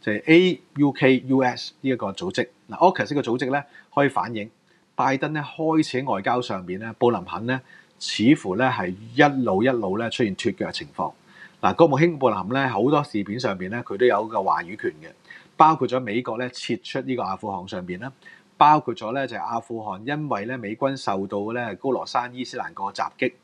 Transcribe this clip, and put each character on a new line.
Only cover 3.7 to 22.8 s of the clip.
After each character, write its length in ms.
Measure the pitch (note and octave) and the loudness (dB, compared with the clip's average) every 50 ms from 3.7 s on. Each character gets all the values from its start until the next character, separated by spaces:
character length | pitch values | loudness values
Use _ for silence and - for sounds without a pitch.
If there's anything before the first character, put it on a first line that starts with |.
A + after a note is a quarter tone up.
| _ - _ _ _ | _ -20 _ _ _
可 100 | C#3+ C#3+ | 2 2
以 60 | C3+ | 2
反 240 | - - F2 A2 A#2+ | 2 -2 -4 -4 -6
映 160 | G#2+ G2+ A2 _ _ _ _ _ _ _ _ _ | -8 -10 -10 _ _ _ _ _ _ _ _ _
拜 200 | - B2+ C3+ C3+ | 0 0 0 0
登 140 | C3+ - D3 D#3 | 0 -2 -2 -4
咧 80 | D3+ | -4
開 460 | C#3+ - - - D#3+ D#3+ D#3 D#3 D#3 | -6 -8 -8 -4 -2 2 2 2 2
始 140 | - - B2+ | 2 -2 -4
喺 100 | C3+ C3+ | -2 -2
外 100 | A2 F#2+ G2 | -4 -2 0
交 180 | C3 A#2+ B2 | 0 0 0
上 240 | B2 - G#2+ F#2+ F2+ | 0 -4 -6 -8 -6
邊 140 | F2 F2+ F#2+ | -8 -8 -8
咧， 120 | A2+ A2+ A2+ | -8 -10 -4
布 140 | _ B2 A#2+ | _ 2 2
林 120 | A#2 F#2+ F2 | 2 2 -4
肯 220 | - E2 F2+ A2+ | -8 -8 -8 -4
咧 160 | A#2+ C3 C3 - _ - - _ _ _ _ | -4 -4 -4 -6 _ -20 -20 _ _ _ _
似 240 | - - - - G#2 B2 D#3 D#3 | -10 -8 -2 2 6 6 6 4
乎 140 | - G2 F2+ | 2 -4 -2
咧 120 | G2+ C3 | 0 0
係 280 | C3 - G#2+ F#2+ F2+ F#2 F#2+ A2 A2+ A#2 | 0 0 -2 -4 -6 -6 -8 -14 -8 2
一 300 | C3 D3 D3 C#3 C3+ B2 | 4 4 4 4 0 0
路 180 | G#2+ F#2+ F#2+ | 0 2 2
一 80 | A2+ C3 | 2 2
路 280 | C3 A#2+ G#2 F#2 F#2+ | 2 0 -2 -2 -2
咧 120 | G#2+ A#2 A2+ | -2 -4 -4
出 140 | - - B2 | -2 0 0
現 120 | G#2 F#2+ | 0 0
脫 200 | - - A2+ F#2 | -2 -2 -4 -2
腳 120 | - G#2+ | -2 -6
嘅 40 | E2 | -6
情 160 | - - E2 - - | -6 -10 -12 -12 -8
況。 180 | - E2+ D2+ - _ _ _ - - - - _ _ | -6 -6 -6 -8 _ _ _ -20 -20 -20 -20 _ _
嗱， 140 | - - G#3+ | 0 0 6
國 140 | - E3+ D#3 | 6 6 6
務 100 | C#3 C3 | 6 4
卿 180 | D#3+ F3 E3 | 2 2 2
布 120 | C#3+ C3 A#2+ | 2 2 2
林 80 | G#2+ F#2+ | 2 2
肯 100 | F2+ F#2+ | -4 -2
咧 160 | B2 C3+ C#3 | -2 0 0
好 160 | C3 A2+ G2 | 0 0 2
多 220 | A2+ C3+ D3+ D3 D3 | 2 4 4 2 0
事 200 | - - G#2+ G2 | 0 -4 -4 -4
件 160 | F#2+ G2+ G2+ | -4 -6 -4
上 160 | - A2 G2 | -2 -4 -4
邊 140 | F#2 F#2 F#2 | -4 -6 -6
咧， 140 | G#2+ A#2+ B2 | -6 -8 -8
佢 120 | - G#2 | -8 -2
都 80 | G2 B2 | 2 4
有 200 | B2 G#2+ G2+ A2 | 4 4 4 0
個 160 | A2 A2+ G#2+ | -2 -4 -2
話 220 | F#2+ - - - - | 0 0 0 0 -2
語 180 | E2+ G#2 - | -8 -12 -6
權 100 | - - | -6 -6
嘅， 200 | D#2+ D#2 D#2+ D#2+ - _ _ - - - - _ _ | -6 -8 -20 -20 -20 _ _ -20 -20 -20 -20 _ _
包 200 | - D#3 D#3 D#3+ | 6 6 6 6
括 120 | D3+ C3 | 4 0
咗 120 | A2+ A#2+ C3 | 0 0 -2
美 240 | C3 A2 G2+ B2 A#2+ | -2 -2 -4 -4 -4
國 160 | A#2+ A2 A2+ | -4 -6 -4
咧 100 | B2+ B2 | -6 -6
撤 260 | - - - - A#2+ - | -8 -10 -6 -4 -4 -6
出 200 | _ - - C3+ | _ -6 -8 -6
呢 140 | B2+ C3+ B2+ | -4 -2 -4
個 60 | A#2+ | -4
阿 140 | G#2+ F#2 F#2+ | -2 -4 -6
富 160 | F2+ - G#2+ | -6 -4 -6
汗 160 | G2 F#2 F2+ | -6 -6 -8
上 180 | G2 - F#2 F2+ | -8 -8 -8 -6
邊 140 | F2 F2+ F2+ | -8 -8 -8
啦， 100 | A2+ C3 C3 _ _ - - - _ _ _ | -8 -12 -14 _ _ -20 -20 -20 _ _ _
包 220 | _ D3+ D3 D3+ D3+ | _ 6 8 8 6
括 160 | D3 - A2+ | 4 -2 -8
咗 180 | - A2+ G#2+ B2 | -6 -6 -6 -4
咧 140 | C#3 C3+ | -4 -4
就 80 | B2 A#2 | -4 -6
係 60 | G2+ | -8
阿 180 | E2+ G#2+ A#2 A#2 | -8 -6 -6 -6
富 240 | - - A#2 A2+ A2 | -6 -6 -10 -8 -6
汗 180 | G#2+ F#2+ F#2+ A2 | -8 -8 -8 -6
因 260 | B2+ D3 D3+ D3+ C#3+ | -6 -6 -6 -4 -4
為 160 | A#2+ G2+ G2+ | -4 -4 -4
咧 120 | A2+ C3 | -6 -8
美 160 | B2+ A2 G2+ A2 | -6 -6 -8 -6
軍 240 | - C#3+ C3+ C3+ | -2 -2 -2 -2
受 300 | C3 - - G2+ G2 G2 | -2 -4 -2 -2 -2 -4
到 240 | G2 A2 G2+ G2+ G#2+ | -4 -4 -4 -4 -4
咧 240 | A#2 B2 A#2+ A2+ G2 | -4 -4 -4 -6 -8
高 160 | - - C#3 | -6 -2 -2
羅 120 | B2+ G#2 D#2+ | -2 -2 -4
山 280 | - - C3 B2 B2 B2 | -2 -2 -2 -2 -2 -8
伊 100 | B2+ B2 | -10 -10
斯 140 | - - | -8 -8
蘭 160 | B2 G2 F2 F2 | -8 -10 -10 -10
國 180 | - | -10